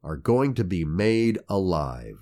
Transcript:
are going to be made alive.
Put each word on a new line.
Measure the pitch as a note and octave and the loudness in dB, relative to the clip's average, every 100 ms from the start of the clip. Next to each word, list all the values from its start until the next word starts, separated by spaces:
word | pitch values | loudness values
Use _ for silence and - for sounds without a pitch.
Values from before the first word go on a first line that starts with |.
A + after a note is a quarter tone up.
are | D2+ D#2 | -8 -6
going | - A#2+ C#3 | 0 2 2
to | A#2+ | 0
be | G2+ F#2 | -2 -2
made | D#2 D#2+ G#2 A2+ A#2 A2 - | -2 0 2 4 2 0 -2
alive. | G2+ F#2+ E2 C#2 B1 A1 - | -2 2 0 -2 -6 -12 -16